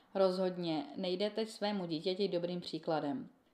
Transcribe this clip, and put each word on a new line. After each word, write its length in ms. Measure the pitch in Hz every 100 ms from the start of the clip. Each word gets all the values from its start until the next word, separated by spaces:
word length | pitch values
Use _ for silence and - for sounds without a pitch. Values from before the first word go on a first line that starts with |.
| _ 196
rozhodně 720 | 190 185 185 175 170 156 - -
nejdete 500 | 185 185 208 214 220
svému 400 | - 208 202 175
dítěti 420 | 156 185 185 190
dobrým 340 | 175 175 175
příkladem. 680 | - 156 170 151 143 131 165 - _